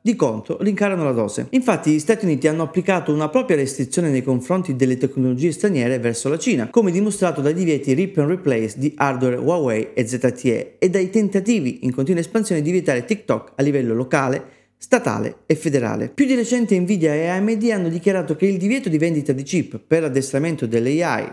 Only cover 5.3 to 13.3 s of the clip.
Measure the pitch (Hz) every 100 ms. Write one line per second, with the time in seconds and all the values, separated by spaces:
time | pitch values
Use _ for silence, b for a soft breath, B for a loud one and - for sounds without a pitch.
5.3 | 127 165 147 208 156 120 131 117 113 135
6.3 | 165 - 160 120 - 202 175 214 202 180
7.3 | 143 139 165 180 147 139 131 190 160 147
8.3 | 180 147 117 110 131 143 - 139 127 127
9.3 | 123 123 175 135 110 110 - 113 123 127
10.3 | 120 127 113 - - 185 190 185 214 202
11.3 | 202 190 226 131 - 127 127 139 175 165
12.3 | 226 208 165 151 180 160 127 120 208 -